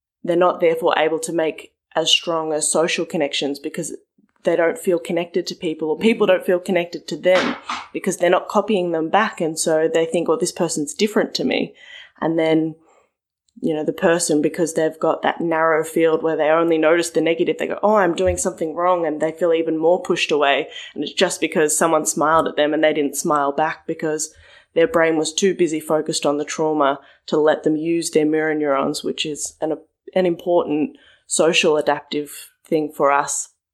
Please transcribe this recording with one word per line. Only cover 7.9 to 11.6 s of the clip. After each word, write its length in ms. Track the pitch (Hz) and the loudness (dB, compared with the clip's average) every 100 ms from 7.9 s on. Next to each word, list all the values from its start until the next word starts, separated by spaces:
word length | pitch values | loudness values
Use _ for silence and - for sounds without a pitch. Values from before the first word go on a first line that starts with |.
because 240 | - - 170 | -8 -4 0
they're 140 | 175 | 2
not 180 | 180 - | 2 0
copying 440 | 214 202 202 175 | -2 0 0 0
them 160 | 160 160 | -2 0
back. 320 | 196 220 - | 0 0 -2
And 180 | 160 160 | -4 -2
so 300 | 175 156 160 | 0 2 2
they 120 | 165 | 2
think, 240 | 165 175 165 | 0 0 0
"Oh, 80 | 156 | 0
this 160 | 175 | -2
person's 420 | - 165 160 147 | -2 -4 -4 -6
different 380 | - 208 208 - | -2 0 0 -2
to 100 | - | -2
me." 300 | 147 - | -2 -2